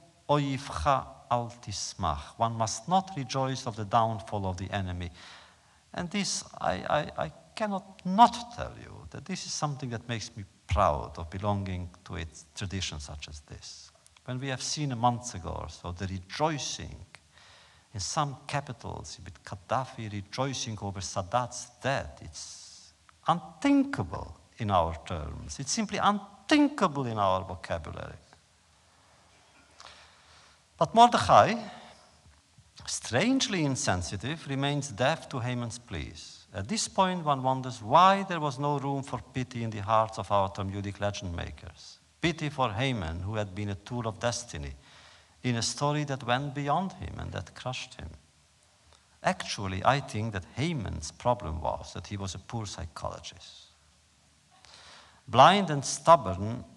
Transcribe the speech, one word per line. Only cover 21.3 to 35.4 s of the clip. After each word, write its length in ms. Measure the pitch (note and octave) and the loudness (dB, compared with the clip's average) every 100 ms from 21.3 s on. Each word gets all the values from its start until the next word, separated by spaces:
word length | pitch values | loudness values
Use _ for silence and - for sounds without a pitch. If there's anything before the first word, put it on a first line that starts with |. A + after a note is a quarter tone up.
| B2 A#2+ - - - | 0 0 -6 -14 -6
death, 380 | B2+ C3 D2+ - | -2 -2 -4 -12
it's 720 | - - - - - - - _ - _ - | -16 -14 -14 -16 -18 -20 -20 _ -20 _ 0
unthinkable 1120 | E3+ - - C#4+ C#4 C4+ - F2 G2 G2 - - - | 0 -2 0 6 6 4 -2 -4 -6 -10 -14 -20 -4
in 100 | G#2 | 4
our 260 | F#2+ E2 E2 - | 4 4 0 -6
terms. 500 | E2+ D2+ D2 - - | -6 -6 -8 -10 -8
It's 120 | C#3+ | -4
simply 260 | - G3+ G3+ | -2 -2 2
unthinkable 1080 | G3 G3+ - - - D4+ C#4+ D4 F#3 C#3 B2 | 2 2 -4 -14 4 6 6 4 2 2 0
in 100 | A2 | 2
our 260 | G2 F#2 | 4 4
vocabulary. 760 | F#2 F2 - E2+ E2+ E2+ D2+ - - - _ _ _ _ _ _ _ - _ _ _ - - - - - - - - - - _ _ - | 0 -8 -6 -6 -4 -10 -12 -14 -20 -20 _ _ _ _ _ _ _ -20 _ _ _ -20 -20 -20 -20 -20 -20 -20 -20 -20 -20 _ _ -2
But 160 | D#3+ | 4
Mordecai, 640 | A3 A#3+ A#3 - A#2+ C3 A3+ - - - - - - - - _ - _ - - | 10 10 8 10 10 10 4 -6 -14 -18 -20 -20 -20 -20 -20 _ -20 _ -16 -10
strangely 800 | - - A#2 A3 C4+ A#3 F#3+ D3 | -8 -2 2 4 4 2 2 0
insensitive, 840 | C3 - F#2 F2 G2+ A#2+ E3 C#3 | 2 0 0 -2 -6 -6 -6 -4
remains 420 | C3+ C#3 D3 D3 | -2 0 0 -4
deaf 380 | G2 C3 D#3+ - | 0 2 2 -4
to 100 | |
Haman's 400 | - | -6